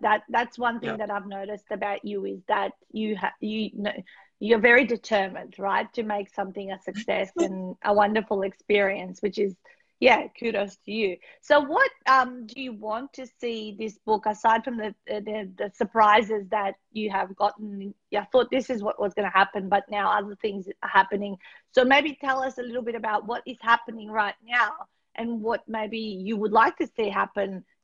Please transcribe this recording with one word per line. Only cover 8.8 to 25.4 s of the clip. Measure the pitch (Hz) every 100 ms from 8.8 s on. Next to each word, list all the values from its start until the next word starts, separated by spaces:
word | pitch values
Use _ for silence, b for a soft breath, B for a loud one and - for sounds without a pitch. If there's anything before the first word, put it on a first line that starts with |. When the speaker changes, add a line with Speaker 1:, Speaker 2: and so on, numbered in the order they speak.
| 196 196 185 185
Speaker 1:
which | 208 190
is, | 202 185 _ b b _
yeah, | 240 233 -
kudos | - 233 214 202 - -
to |
you. | 214 202 175 B B
So | - 294
what, | 277 349 523 - -
um, | 262 247 247 220
do | 240
you | 262
want | 214 214 220 269
to | - 254 _
see | 240 226 214 202
this | 220 196
book, | - 214
aside | 214 208 226 226
from | 233 233
the, | 214 233 -
the, | 214
the, | 208 214 196 185
the | 202
surprises | - 214 226 214 214 208 220 190
that | 214 196 196 _
you | 214 214
have | 196 190 196
gotten? | 208 - 214 202 196 - _ 208
I | 202
thought | 254 240
this | 262 -
is | 240
what | 202 -
was | 202
gonna | 180 196
happen, | 190 196 208 190
but | 202 202
now | 208 196
other | 202 202 202
things | 220 196 185 -
are | -
happening. | 202 185 202 202 190 B B B
So | -
maybe | 247 277 302 269
tell | 277 262
us | 262 262
a |
little | 247 240
bit | 233
about | 226 220 208 220
what | 240
is | - 240
happening | - 233 - 226 208
right | 220 202 -
now | 220 240 214 320 - _ _ -
and | 233 233